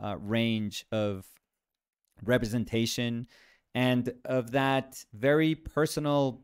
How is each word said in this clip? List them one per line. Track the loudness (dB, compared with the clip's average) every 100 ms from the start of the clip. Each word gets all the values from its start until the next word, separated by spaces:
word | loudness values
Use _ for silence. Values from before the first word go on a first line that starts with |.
uh, | -10 -8
range | -4 0 0 0 -4 -8 -6
of | -4 -2 -4 -10 -20 _ _ _ _ _ _ _ -10
representation | 0 2 2 -2 0 0 0 0 -4 -4 -8 -16 -20 _ _
and | 0 2 2 0 -6
of | -2 -2 0
that | 0 2 0 -2 -10 -18
very | -2 2 4 4
personal, | 0 -4 -2 0 0 0 2 0 -2